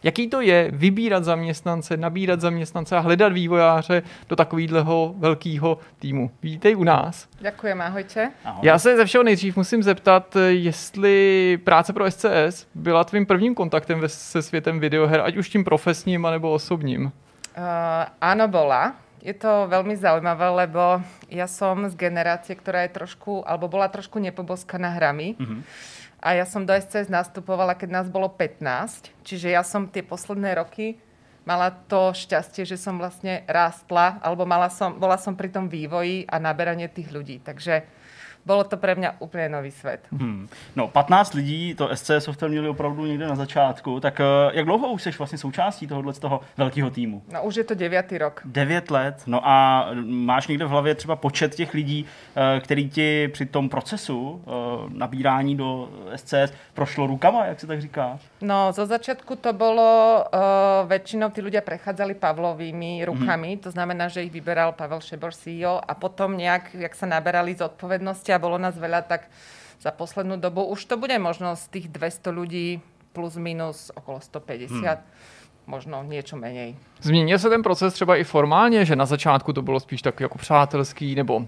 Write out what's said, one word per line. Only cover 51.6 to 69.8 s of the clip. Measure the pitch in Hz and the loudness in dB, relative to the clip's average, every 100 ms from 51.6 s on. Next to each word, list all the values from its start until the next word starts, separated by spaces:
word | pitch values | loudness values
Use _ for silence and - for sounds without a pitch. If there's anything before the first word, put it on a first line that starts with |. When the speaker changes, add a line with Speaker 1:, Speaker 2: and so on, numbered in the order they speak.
| 165 | -4
Speaker 3:
lidí, | 151 143 147 143 - - 139 | -4 -4 -4 -6 -14 -8 0
eh, | 135 135 | 2 0
který | - 143 139 | 0 -2 0
ti | 156 151 151 147 | 0 2 2 0
při | 147 139 | -4 -4
tom | 147 135 | -2 -2
procesu, | 131 - 214 - 123 135 175 | -4 -6 -8 -6 -6 -8 -12
eh, | 147 123 120 117 104 | -10 -8 -6 -6 -8
nabírání | 101 127 131 135 131 139 143 | -8 -8 -2 0 2 0 -2
do | 131 131 123 101 95 | -4 -6 -10 -14 -14
S | 131 | -16
C | - 139 | -2 2
S | 139 - - | 2 -2 -12
prošlo | - 139 - 135 | -6 -4 -2 -2
rukama, | 135 208 233 190 | 2 2 4 0
jak | 156 | -4
se | 156 | -8
tak | 151 | -10
říká? | 147 147 123 139 - _ | -8 -6 -6 -8 -16 _
Speaker 2:
No, | 202 196 190 | -2 0 0
zo | 180 208 | 0 -2
začiatku | 233 247 254 - 262 | -4 -4 -10 -10 -6
to | 240 | -4
bolo, | 202 226 226 226 226 220 220 - | 0 2 4 6 6 6 4 2
eh, | 185 196 196 196 190 180 | 2 4 4 4 4 2
väčšinou | 190 190 220 214 | -2 -2 -4 -4
tí | 214 196 | -4 -4
ľudia | 208 | -4
prechádzali | 202 170 202 190 196 196 | -4 -6 -8 -4 -6 -2
Pavlovými | 160 156 170 156 165 165 170 170 | -2 0 -2 -4 -8 -8 -8 -6
Speaker 3:
Mhm. | 175 | -4
Speaker 2:
rukami, | 131 127 165 165 202 | -2 -2 -2 -4 -10
to | 185 | -10
znamená, | 175 175 175 175 | -6 -6 -4 -6
že | 180 175 | -6 -10
ich | |
vyberal | 160 160 165 165 | -8 -4 0 0
Pavel | 160 147 160 | -2 -8 -10
Šebor, | - 156 165 | -10 -12 -12
C | - 170 170 | -12 -14 -4
E | 175 | -2
O, | 180 | -2
a | - | -4
potom | - 185 185 196 | -6 -8 -4 -4
nejak, | 190 175 180 180 | -2 -2 -2 -4
jak | 180 165 - | -10 -12 -8
sa | 190 | -4
naberali | 160 165 175 175 | -2 0 0 -2
zodpovednosti | 180 165 - 180 185 190 190 - | -4 -8 -8 -6 -6 -6 -6 -2
a | 180 | 0
bolo | 170 175 | 0 -2
nás | 185 175 | -4 -6
veľa, | 165 170 | -4 -4
tak | 170 170 - - - - - | -2 -6 -8 -20 -20 -20 -20
za | _ | _